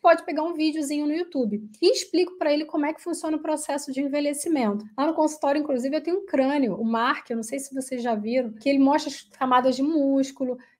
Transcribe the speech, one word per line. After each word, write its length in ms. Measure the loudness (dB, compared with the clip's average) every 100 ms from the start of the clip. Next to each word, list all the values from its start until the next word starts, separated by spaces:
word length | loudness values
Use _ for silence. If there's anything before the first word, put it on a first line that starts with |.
Pode 220 | 6 6
pegar 200 | 2 -2
um 100 | -2
videozinho 540 | 0 0 0 -2 -2 -2
no 60 |
YouTube. 540 | -2 -4 -2 -2 -4 -8 0
E 100 | 2
explico 460 | 2 0 -2 -2 -2
pra 160 | 0
ele 120 | 0 0
como 200 | -2 -2
é 80 |
que 80 | -4
funciona 360 | -8 -6 -4 -4
o 40 |
processo 500 | -2 -4 -4 -6 -4
de 100 | -4
envelhecimento. 840 | -2 -2 -2 -4 -2 0 0 -2 -6 -2
Lá 100 | 0
no 60 | 2 0
consultório, 300 | 0 0 0
inclusive, 340 | 0 -2 -2 -2
eu 60 |
tenho 180 | -2 -4
um 60 | -2
crânio, 500 | 0 2 2 0 0
o 80 |
Mark, 460 | -2 0 0 -2 -6
eu 80 | -8
não 60 |
sei 160 | -6 -8
se 140 | -8
vocês 280 | -8 -6 -4
já 140 | -2 -2
viram, 360 | -2 -2 -2
que 160 | -2 0
ele 100 | 4
mostra 300 | 6 4 0
as 120 | -10
camadas 540 | -16 -6 2 4 4 2
de 60 |
músculo. 760 | 2 2 2 2 0 -2 -6 -6 -12